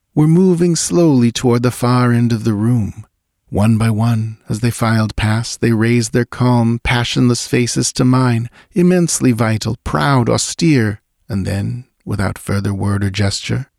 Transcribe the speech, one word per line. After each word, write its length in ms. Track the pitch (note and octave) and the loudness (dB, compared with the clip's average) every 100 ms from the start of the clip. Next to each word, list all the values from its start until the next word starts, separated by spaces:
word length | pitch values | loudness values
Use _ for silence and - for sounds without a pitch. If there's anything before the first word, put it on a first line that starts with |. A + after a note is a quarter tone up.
| _ - | _ 0
were 120 | D3+ | 4
moving 480 | E3 F#3+ E3+ F3+ E3 | 4 4 2 0 0
slowly 560 | - F3 E3+ C3 A#2+ | -2 2 4 4 2
toward 300 | - B2+ A#2 | 0 0 2
the 80 | B2 | 0
far 420 | - A#2+ B2 B2 | -2 0 2 2
end 200 | A#2 A#2+ | 2 0
of 120 | A2+ | 0
the 120 | A2+ G2+ | -2 -2
room. 500 | A2 B2 F#2+ - - _ _ _ - | 0 0 -2 -6 -16 _ _ _ -8
One 280 | - A2 A2 | -2 2 2
by 140 | A2+ | 2
one, 480 | G#2+ A#2 A2+ A2 A2 - | 0 0 0 -4 -8 -10
as 120 | G#2+ | -4
they 100 | A#2 | -2
filed 440 | - A2+ A2 G#2+ - | -2 0 0 -2 -2
past, 460 | G#2+ A2 A2+ - | -2 -2 -4 -4
they 120 | A#2 | 0
raised 380 | A2+ A2+ A#2+ A2+ | 2 2 2 0
their 140 | B2 A#2+ | -2 -2
calm, 540 | - B2 A#2+ A#2 A#2+ | 0 2 2 2 -2
passionless 640 | - B2 A#2+ - B2 A#2+ - | -2 -2 -2 0 2 0 -2
faces 460 | B2 A#2+ - B2+ | -2 -2 -2 -4
to 100 | - | 0
mine, 460 | B2+ B2+ B2+ A#2 A#2 - _ | 2 2 2 0 -4 -12 _
immensely 600 | G3+ F3 F#3 E3+ - B2+ | 0 2 4 0 0 0
vital, 460 | A2+ A2+ A2 A2 A2+ | 2 0 0 -2 -6
proud, 440 | - - D3 C3+ A#2 | -4 -2 0 2 2
austere, 760 | A2+ - - E3 C#3 A2 G#2 _ _ - | 0 -2 -2 2 2 2 -4 _ _ -8
and 160 | G2+ F#2 | -6 -4
then, 400 | G2 G#2+ A#2+ B2+ _ | -4 -4 -8 -12 _
without 360 | - G#2 F#2+ F#2+ | -10 -4 -4 -6
further 340 | - G2+ G2+ | -4 -4 -2
word 300 | G2 G2 G2+ | -4 -2 -2
or 80 | G2+ | -2
gesture 580 | F#2+ G2 - - A#2 C3+ | -2 -2 -4 -6 -6 -6